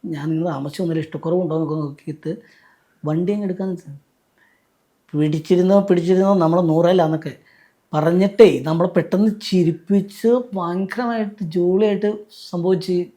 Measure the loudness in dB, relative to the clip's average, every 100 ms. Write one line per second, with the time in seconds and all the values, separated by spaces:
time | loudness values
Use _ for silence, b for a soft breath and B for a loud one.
0 | -10 -8 -4 -2 -2 -4 -8 -6 -4 -4
1 | -6 -8 -2 -2 -2 -2 -2 -4 -6 -10
2 | -14 -12 -10 -10 b b b b b b
3 | -4 -2 -2 -2 -4 -6 -6 -8 -12 -20
4 | _ _ _ _ _ _ _ _ _ _
5 | _ -2 -2 -2 0 2 6 4 4 2
6 | 4 2 4 4 4 2 2 2 4 4
7 | 2 0 -6 -14 b b b b _ 0
8 | 2 2 0 6 6 6 -2 -2 0 0
9 | 0 0 0 -2 -2 0 2 -2 0 0
10 | 0 -2 0 0 0 -6 -4 -4 -6 -6
11 | -4 -4 -6 -6 -6 -2 0 2 2 0
12 | -2 -4 -12 -20 -10 -4 0 -2 0 -4
13 | -4